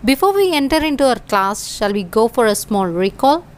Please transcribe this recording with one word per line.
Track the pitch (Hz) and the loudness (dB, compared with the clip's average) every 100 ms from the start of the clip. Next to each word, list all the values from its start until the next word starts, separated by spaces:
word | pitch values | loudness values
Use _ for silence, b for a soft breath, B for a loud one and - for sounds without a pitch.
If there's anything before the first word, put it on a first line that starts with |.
Before | 208 269 392 | 0 2 2
we | 392 381 | 2 2
enter | 311 277 311 | 0 0 0
into | 311 277 269 | 0 0 0
our | 233 | 0
class, | - 202 190 214 - | -2 -2 -2 -4 -10
shall | - 208 | -4 -2
we | 208 | -2
go | 175 220 226 | -2 0 0
for | 240 226 | 2 0
a | 202 | 0
small | - 208 190 | -2 -2 -2
recall? | 170 190 - 269 311 - | -2 -4 0 0 0 -2